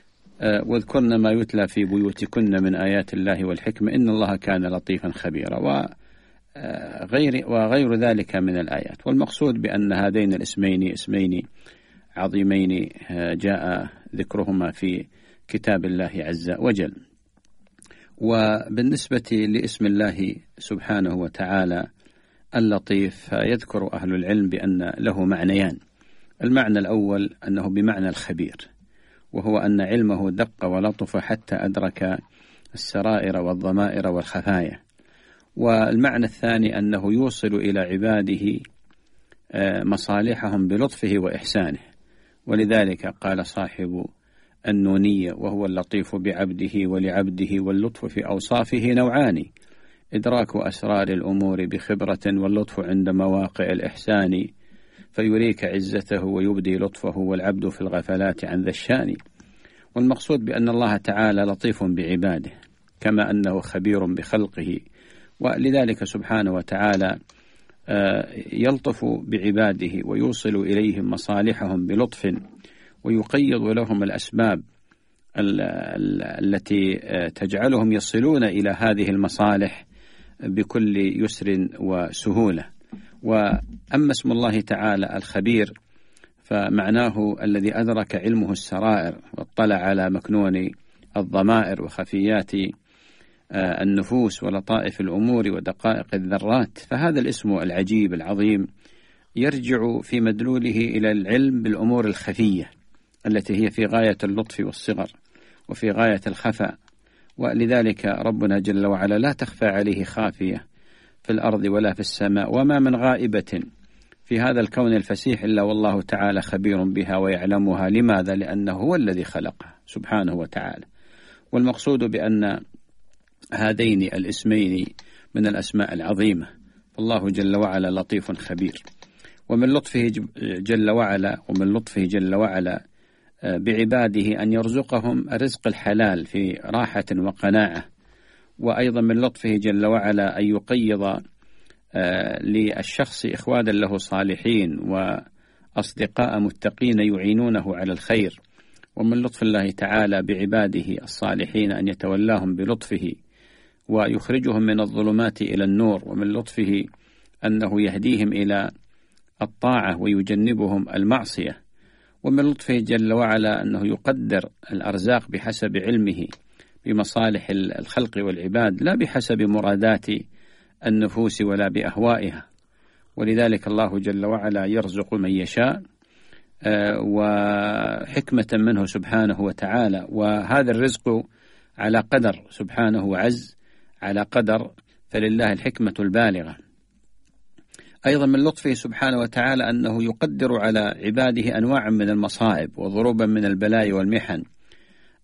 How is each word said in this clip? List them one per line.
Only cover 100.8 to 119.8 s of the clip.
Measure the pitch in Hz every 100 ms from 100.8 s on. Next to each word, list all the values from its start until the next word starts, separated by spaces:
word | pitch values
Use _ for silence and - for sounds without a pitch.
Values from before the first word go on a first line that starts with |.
| 117 110 110
العلم | 104 95 123 135 123
بالأمور | 110 104 113 120 107
الخفية | 95 - 98 107 92 - - - - _ _ 113
التي | 104 98 101
هي | 107
في | - 104
غاية | 113 113 98
اللطف | 101 104 113 -
والصغر | 104 - - 101 92 - _ _ - _ -
وفي | - 110
غاية | 101 113 98 104
الخفاء، | 95 117 110 104 - _ _ _ _ - -
ولذلك | 123 117 117 123 110 104 101
ربنا | - 113 110 104 98
جل | 98 98 101
وعلا | 95 101 107
لا | 143
تخفى | - 123 - 110
عليه | 98 104 95
خافية | 95 - 107 - 92 95 - - - - - _
في | -
الأرض | 110 117 107 101
ولا | 101 107
في | 95
السماء، | 101 - 101 101 104 120
وما | 139 143
من | 135 123
غائبة | 127 127 120 104 - 90 - - - - _ _ -
في | 117
هذا | 123 123
الكون | 107 - 120
الفسيح | 110 95 101 135 107
إلا | 107 107
والله | 101 107 104 98
تعالى | - 101 101 98
خبير | - 95 101 95
بها | 95 - 95 95
ويعلمها. | 95 90 92 101 98 92 92
لماذا؟ | 110 120 98 92 98
لأنه | 98 101 98
هو | 95 127 175
الذي | 107 90
خلقها | 87 85 80 - - -